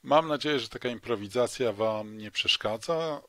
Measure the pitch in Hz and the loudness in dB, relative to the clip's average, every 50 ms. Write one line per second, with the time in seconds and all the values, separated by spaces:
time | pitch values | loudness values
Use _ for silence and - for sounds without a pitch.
0 | - 139 139 151 160 160 151 139 - 151 151 135 117 113 - - - 123 120 110 | 2 6 4 6 6 4 -2 -2 0 0 0 0 -2 -4 -10 -4 -4 -4 -4 -4
1 | - 117 120 101 104 101 98 123 123 113 - - 131 117 104 98 110 110 110 107 | -2 -2 -2 -2 -2 -4 2 2 2 2 2 0 0 0 2 2 0 0 0 -2
2 | 107 107 107 110 107 107 - - - - - - - 107 107 110 101 - 170 160 | -4 -8 -10 -12 -12 -8 -4 -2 0 2 0 2 2 -2 -4 -4 -2 -2 -2 0
3 | 165 160 151 143 - | 0 -2 -4 -6 -8